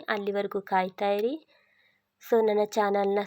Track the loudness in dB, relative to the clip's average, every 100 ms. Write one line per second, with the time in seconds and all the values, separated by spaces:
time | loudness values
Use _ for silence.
0 | -4 -4 -2 -2 -2 -4 -2 0 0 -2
1 | -2 0 -2 -4 _ _ _ _ _ _
2 | _ _ 0 2 4 2 0 0 2 2
3 | 2 0